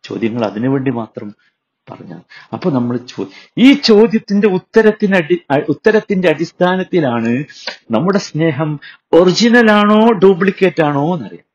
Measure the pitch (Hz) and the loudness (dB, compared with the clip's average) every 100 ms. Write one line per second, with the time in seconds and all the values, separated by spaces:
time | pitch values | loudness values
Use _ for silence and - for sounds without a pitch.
0 | - 101 110 120 107 104 127 135 131 117 | -10 -6 -6 -4 -6 -4 -4 -2 -4 -6
1 | 107 - 104 101 _ _ _ _ - - | -10 -14 -16 -20 _ _ _ _ -20 -20
2 | - 165 _ - - - 180 135 120 120 | -20 -20 _ -20 -16 -8 -4 -2 -4 -6
3 | - - 95 - - - 254 285 - 208 | -10 -14 -14 -14 -14 2 4 4 4 4
4 | 226 214 - 202 208 185 _ 220 220 214 | 4 0 -2 0 0 -2 _ 2 2 0
5 | 202 190 151 175 _ 139 - 208 220 214 | 0 0 0 -4 _ -4 -2 -2 0 0
6 | - 196 180 151 165 _ 180 185 185 180 | -2 -2 0 0 -6 _ -2 -2 -2 -2
7 | 143 117 113 120 151 - - - _ 113 | 0 -2 -2 -4 -6 -14 -18 -18 _ -2
8 | 175 190 - 147 160 131 156 147 - - | 0 -2 -4 -4 -4 -2 -6 -8 -14 -20
9 | _ 165 185 165 233 240 220 208 208 214 | _ 2 4 2 2 4 4 4 4 4
10 | 226 208 190 180 196 - 185 165 147 143 | 2 4 2 2 -2 0 -2 0 -2 0
11 | 151 180 98 85 _ | -2 -4 -8 -18 _